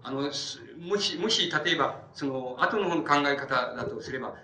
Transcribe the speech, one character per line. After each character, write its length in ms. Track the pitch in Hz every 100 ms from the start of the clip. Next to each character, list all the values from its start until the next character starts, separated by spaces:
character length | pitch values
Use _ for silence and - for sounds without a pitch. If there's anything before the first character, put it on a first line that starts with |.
あ 80 | 123
の、 220 | 135 143
す-、 280 | 143 - - - -
も 180 | 175 202
し、 200 | - 160
も 120 | 208
し、 220 | 214 165 151
例 100 | 165
え 20 | 170
ば、 240 | 135 - -
そ 120 | - 143
の、 300 | 131 127 127
後 180 | 185 220
の 120 | 185
方 80 | 165
の 60 |
考 260 | 143 143 143
え 80 | 139
方 380 | - 131 120
だ 100 | 120
と 160 | 110 110
す 100 | -
れ 80 | 127
ば、 160 | 113 -